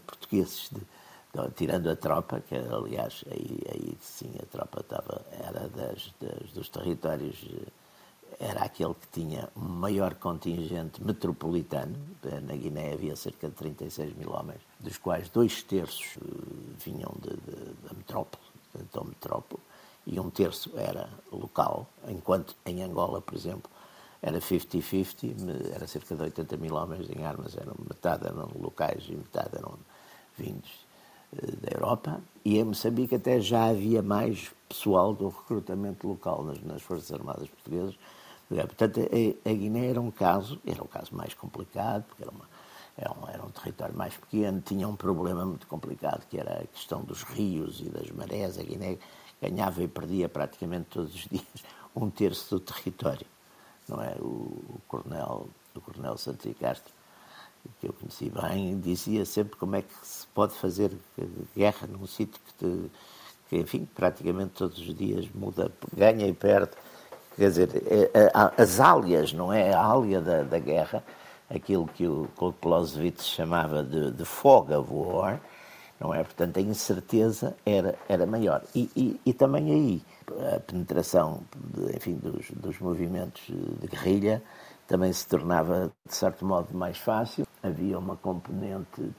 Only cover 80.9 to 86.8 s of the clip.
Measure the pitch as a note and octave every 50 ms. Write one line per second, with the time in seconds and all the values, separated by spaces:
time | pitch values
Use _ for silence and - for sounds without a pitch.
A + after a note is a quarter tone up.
80.9 | - D#2 E2+ - - F2+ D#2+ D#2 D#2 - - - - - - - - - - -
81.9 | - - - - F2 - - - - - - - - - - F#2 - - F#2 F2+
82.9 | F2 E2 F2 E2+ F#2 F#2 F2+ - - - - - - - - G1+ G1+ - - -
83.9 | - - - F#2 G2 G2+ G2 G#2 A2 A2 - - - - - - - - _ -
84.9 | - F2+ F#2 F#2 F2+ - - - - D#2 D2+ E2+ F2+ E2 D#2+ E2+ F2 F2+ F#2 -
85.9 | - _ _ - - - - F#2+ E2+ - F#2 F#2+ F#2+ F2 E2+ - - F2+